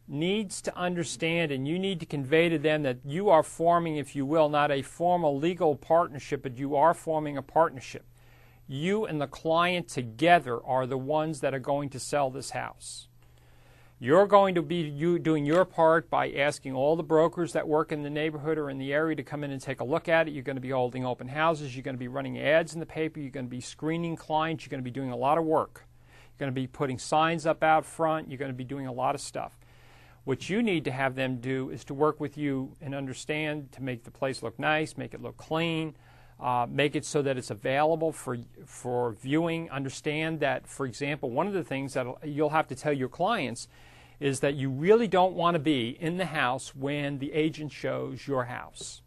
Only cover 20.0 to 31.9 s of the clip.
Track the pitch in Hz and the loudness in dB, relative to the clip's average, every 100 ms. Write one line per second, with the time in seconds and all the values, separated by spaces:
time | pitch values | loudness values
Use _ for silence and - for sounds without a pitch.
20 | 170 165 160 143 131 135 127 131 123 127 | 2 2 2 -4 -6 -6 -2 0 0 -2
21 | 127 120 127 143 160 156 143 127 135 127 | -4 -4 -6 0 2 2 -4 -8 -8 -6
22 | 123 135 135 123 131 160 160 156 156 156 | -6 -6 -6 -2 2 4 2 -6 -8 -4
23 | 160 156 139 135 123 123 - - 151 165 | -6 -6 -10 -8 -8 -8 -12 -6 -2 -2
24 | 170 160 - 156 160 156 - 139 127 123 | -2 -6 -2 0 0 -4 -6 -8 -6 -6
25 | 131 120 131 160 160 143 101 - - - | -6 0 2 2 4 2 0 -6 -20 -20
26 | - - - - 139 131 127 - 143 120 | -20 -20 -20 -6 -4 -4 -6 -4 -4 -4
27 | - 160 160 165 160 151 160 156 143 - | 0 4 4 2 0 2 4 4 2 0
28 | 160 156 156 131 139 127 127 139 131 123 | 0 0 -4 -8 -6 -6 -8 -8 -6 -2
29 | 131 139 - 135 110 - - - - - | -2 -2 -6 -8 -8 -12 -20 -20 -20 -20
30 | - - 139 127 - 202 233 170 135 131 | -20 -10 -4 -4 -2 0 2 0 -2 -2
31 | 135 131 131 127 127 131 131 - - | -2 0 -2 -2 -4 -4 -4 -8 -10